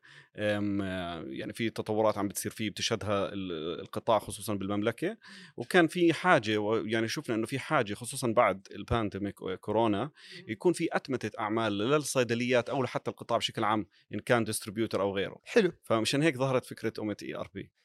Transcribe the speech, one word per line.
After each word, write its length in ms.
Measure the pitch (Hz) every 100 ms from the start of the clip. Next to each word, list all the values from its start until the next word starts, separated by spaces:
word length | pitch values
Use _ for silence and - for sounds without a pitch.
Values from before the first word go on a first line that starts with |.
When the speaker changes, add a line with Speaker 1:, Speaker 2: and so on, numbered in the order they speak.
| - - - 92
Speaker 1:
آم، 440 | 104 104 101 101
آه، 420 | 98 92 87 85 67
يعني 260 | 67 -
في 160 | - 113
تطورات 480 | - 110 107 110 104
عم 100 | 101
بتصير 240 | - 104
فيه 180 | - 110
بتشهدها 640 | - - 113 98 101 92
ال-، 460 | 101 92 82 80 82
القطاع 380 | 95 - - 107
خصوصًا 340 | - 101 98
بالمملكة. 640 | 101 98 101 107 113 165 226 - - - -
وكان 300 | 120 185 160
في 260 | 180 170
حاجة 440 | 156 180 160 107 107
و-، 280 | 104 110 95
يعني 220 | 113 113
شفنا 280 | 160 147 113
إنه 100 | 113
في 140 | 135
حاجة 340 | - 156 107
خصوصًا 340 | 101 117 135 123
بعد 400 | 110 113 95 -
البانديميك 720 | 98 101 120 107 95 101 -
و-، 140 | 98 92
كورونا، 480 | - 104 113 101
Speaker 2:
مم. 80 | 135 - - - -
Speaker 1:
يكون 260 | 110 180
في 140 | 170 165
أتمتة 480 | - - 123 110 -
أعمال 380 | 107 110 113 101
للصيدليات 920 | 110 151 135 135 117 117 123 123 113
أو 140 | 131
لحتى 280 | 123 139 -
القطاع 260 | - - 117
بشكل 260 | - 117
عام، 220 | 107 110 95 _ _
إن 60 | 104
كان 240 | - 123
ديستريبيوتر 580 | 107 107 - 101 110 104
أو 140 | 101 190
غيره. 220 | - -
Speaker 2:
حلو. 280 | - 247 180 -
Speaker 1:
فمشان 380 | - 113 110 143
هيك 160 | 160 127
ظهرت 280 | 135 131 -
فكرة 280 | - 113 -
أوميت 240 | 107 101
إي 120 | - 73
آر 140 | -
بي. 180 | 95 - _